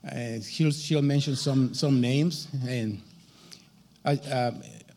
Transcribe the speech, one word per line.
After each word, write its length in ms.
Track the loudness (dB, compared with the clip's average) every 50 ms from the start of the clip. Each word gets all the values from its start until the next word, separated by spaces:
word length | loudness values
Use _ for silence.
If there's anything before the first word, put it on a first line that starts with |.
| -14
Uh, 340 | -10 -10 -8 -8 -6 -8 -8
she'll, 280 | -8 -6 0 2 2 2
she'll 320 | 2 0 -2 0 2 2
mention 340 | 4 4 4 2 2 0 -2
some, 380 | -2 0 2 2 4 2 2 0
some 260 | 0 2 4 4 4
names. 480 | 4 4 4 2 2 0 -2 -4 -10 -8 -6 -6 -4
And 360 | -2 -2 -2 -2 -4 -4 -6 -10 -18 -20 -20 -20 _ _ -20 -20 -20 -20 -20 -20 _ _ _ _ _ _ _ -2
I, 60 | -2 -2
uh, 360 | -2 -2 -4 -2 0 0 -2 -2 -6 -12 -16 -20 -20 -20 -20 -20